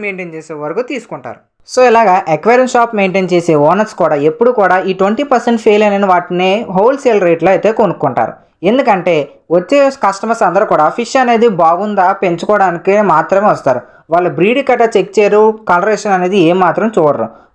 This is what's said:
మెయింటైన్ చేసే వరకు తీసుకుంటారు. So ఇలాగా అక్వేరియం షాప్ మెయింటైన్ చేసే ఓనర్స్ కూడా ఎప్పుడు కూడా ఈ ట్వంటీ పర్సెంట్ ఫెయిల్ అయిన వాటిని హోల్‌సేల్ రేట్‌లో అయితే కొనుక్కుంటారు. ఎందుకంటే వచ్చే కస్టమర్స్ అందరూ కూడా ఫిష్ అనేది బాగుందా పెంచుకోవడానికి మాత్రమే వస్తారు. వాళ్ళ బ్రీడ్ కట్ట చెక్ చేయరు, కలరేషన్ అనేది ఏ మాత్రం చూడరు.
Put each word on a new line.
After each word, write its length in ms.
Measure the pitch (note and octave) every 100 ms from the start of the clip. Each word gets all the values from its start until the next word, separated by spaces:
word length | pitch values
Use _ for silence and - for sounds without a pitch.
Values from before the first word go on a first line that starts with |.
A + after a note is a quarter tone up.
| G#3
మెయింటైన్ 280 | F#3 F3 D#3+
చేసే 180 | D#3 D3+
వరకు 180 | D3+ E3+ B3
తీసుకుంటారు. 460 | C4+ - D3+ B2 G#2+ _ _ -
So 60 | - B3+
ఇలాగా 260 | A3+ G#3+ F#3 F#3 D3+
అక్వేరియం 320 | G#3 B3 B3+
షాప్ 220 | B3+ A#3 G#3+
మెయింటైన్ 300 | F#3+ F#3+ F3+ F3
చేసే 180 | E3+ D3+ D3
ఓనర్స్ 280 | F#3 G#3+ -
కూడా 140 | D#3+ D3+ D3+
ఎప్పుడు 220 | D#3 A#3+ A#3
కూడా 160 | F#3 F#3 F#3
ఈ 40 | F#3
ట్వంటీ 220 | F#3+ A3+ C#4+
పర్సెంట్ 300 | A#3+ A#3+ A#3 A3+
ఫెయిల్ 180 | G#3 G#3+
అయిన 220 | G3 G3+
వాటిని 380 | F3 F3 F3+ F#3 G#3 D#3+ F3
హోల్‌సేల్ 440 | A3+ C#4 B3 G#3 F3
రేట్‌లో 240 | E3 F3 F#3
అయితే 160 | G3 A3+
కొనుక్కుంటారు. 520 | G3+ D3+ C#3+ B2 A2+ - _ _ F3
ఎందుకంటే 440 | B3+ B3 F#3+ F3 D#3+ C3+ - _ E3+
వచ్చే 240 | F3 C#4+ C4+ C4+
కస్టమర్స్ 400 | G3+ F#3+ A3 A3+ G3
అందరూ 180 | F3+ A3
కూడా 140 | E3 D3+ D#3+
ఫిష్ 200 | A#3 C4+
అనేది 260 | B3 A3+ A#3 F3
బాగుందా 440 | E3 E3+ G#3+ G3+ F#3 G3
పెంచుకోవడానికి 720 | F#3+ E3+ G3+ G#3 F#3+ E3+ F#3 G#3 G3+
మాత్రమే 340 | D#3+ - F#3+ G3+
వస్తారు. 280 | D#3 C#3 B2 - - _
వాళ్ళ 140 | E3 F3 C#3+
బ్రీడ్ 220 | G3+ B3 C4+
కట్ట 140 | A#3+ A3+ G#3
చెక్ 160 | F3+ -
చేయరు, 240 | G3+ G#3 A3 A3 -
కలరేషన్ 440 | F3 G3+ G#3 G#3 F#3
అనేది 220 | F3+ G3 D#3+
ఏ 40 | F#3
మాత్రం 240 | F3+ D#3 A3 G#3
చూడరు. 300 | D3+ A#2+ A2 - _